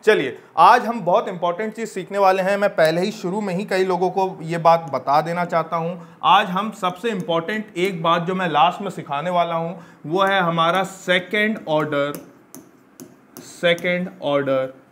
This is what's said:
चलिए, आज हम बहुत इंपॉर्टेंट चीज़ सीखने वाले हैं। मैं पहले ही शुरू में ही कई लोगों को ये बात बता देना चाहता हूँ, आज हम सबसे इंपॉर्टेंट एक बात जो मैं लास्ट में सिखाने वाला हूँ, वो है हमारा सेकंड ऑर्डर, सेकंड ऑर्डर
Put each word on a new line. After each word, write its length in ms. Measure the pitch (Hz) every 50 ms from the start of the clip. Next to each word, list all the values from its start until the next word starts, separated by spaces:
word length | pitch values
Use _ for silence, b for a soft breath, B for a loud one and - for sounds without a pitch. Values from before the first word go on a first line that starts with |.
| _
चलिए, 340 | 214 214 185 151 127 113 B B B B -
आज 280 | 165 190 226 247 214
हम 160 | 214 233 233
बहुत 260 | 180 165 180 220 254 226
इंपॉर्टेंट 440 | 190 175 170 175 175 175 214 220 214
चीज़ 160 | - 226 208
सीखने 280 | - 196 180 165 196 202
वाले 260 | 196 190 190 190 185
हैं। 140 | 185 202 202
मैं 120 | 202 202
पहले 300 | 196 - 165 156 165 170
ही 100 | 180 214
शुरू 300 | 214 - - 185 180 214
में 120 | 208 202 180
ही 120 | 175 214
कई 200 | - 202 185 190
लोगों 240 | 190 180 175 185 180
को 280 | - 196 190 190 175 151 156
ये 140 | 160 170 170
बात 300 | 160 165 165 170 165 156 135
बता 280 | 127 - - 139 151
देना 240 | 160 165 170 180 175
चाहता 320 | 170 180 165 160 - 170 170
हूँ, 400 | 165 170 180 175 - - - - -
आज 220 | 156 175 196 214 190
हम 240 | 180 196 208 220 -
सबसे 380 | - - 180 180 - - 240
इंपॉर्टेंट 640 | 214 185 165 - 165 165 165 165 214 214 214 - - 170
एक 240 | 175 196 185 170 160
बात 200 | 170 165 175 170
जो 120 | 165 185
मैं 140 | 185 185 175
लास्ट 320 | 147 147 156 175 175 -
में 80 | 208 190
सिखाने 380 | - - 143 - 143 139 151 180
वाला 240 | 180 175 170 165 165
हूँ, 240 | 165 165 165 175 175 B B B B -
वो 180 | 147 156 190 196
है 180 | 190 196 196
हमारा 420 | 180 170 165 170 165 165 175 190 190 185 - -
सेकंड 640 | - - 180 185 185 - - 214 208 214 220 - - -
ऑर्डर, 520 | 156 151 156 147 147 143 143 143 143 143 - - - - _ _ _ - - _ _ _ _ _ _ _ - - - _ _ _ - -
सेकंड 720 | - - - - - 170 175 170 175 180 180 180 180 180 - - -
ऑर्डर 500 | 143 143 143 139 135 135 131 131 131 131 - - _